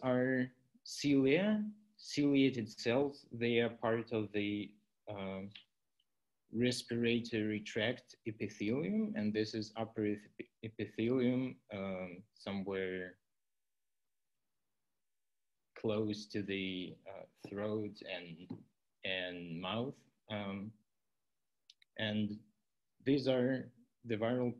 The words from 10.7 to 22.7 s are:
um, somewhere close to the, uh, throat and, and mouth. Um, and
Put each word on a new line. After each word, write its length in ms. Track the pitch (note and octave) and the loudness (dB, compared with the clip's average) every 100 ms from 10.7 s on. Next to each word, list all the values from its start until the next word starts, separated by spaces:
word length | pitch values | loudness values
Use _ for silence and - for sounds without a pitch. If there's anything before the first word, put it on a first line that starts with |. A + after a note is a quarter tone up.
| - G2+ - A2+ C3 B2 B2+ C3 B2+ _ | -8 -6 -2 2 4 2 2 -2 -6 _
um, 480 | G#2 G2 F#2 F#2 F2 - | -6 -4 -4 -8 -10 -18
somewhere 800 | _ G#2 G2+ F#2+ F#2+ F#2+ F#2 F2+ - _ _ _ _ _ _ _ _ _ _ _ _ _ _ _ _ _ _ _ _ _ _ _ _ _ - | _ -6 -4 -2 -2 -2 -4 -6 -12 _ _ _ _ _ _ _ _ _ _ _ _ _ _ _ _ _ _ _ _ _ _ _ _ _ -4
close 460 | A#2 G#2+ G#2+ G#2 - | 0 2 0 -2 -4
to 160 | G#2+ | -4
the, 520 | G2 G2 F#2+ F#2 F2 - - | -2 -2 -2 -4 -6 -10 -14
uh, 160 | F#2+ E2 _ - | -16 -16 _ -10
throat 520 | G2+ G#2+ G#2+ G#2 G2+ - F#2 | -4 -2 -2 -4 -8 -10 -10
and, 420 | F2 E2 F2+ - - _ _ _ | -10 -14 -12 -14 -14 _ _ _
and 560 | G2 F#2 F2+ F2+ F2 E2 | -4 -2 -4 -6 -8 -6
mouth. 340 | F#2 A2 C3 - _ _ - | -4 -2 -4 -8 _ _ -8
Um, 400 | G#2 G2+ G2 G#2+ - _ _ _ _ _ _ _ _ - _ _ - | -6 -4 -6 -8 -12 _ _ _ _ _ _ _ _ -20 _ _ -4
and 400 | A2 G#2+ G2+ G#2+ - _ _ | -2 0 -2 -4 -14 _ _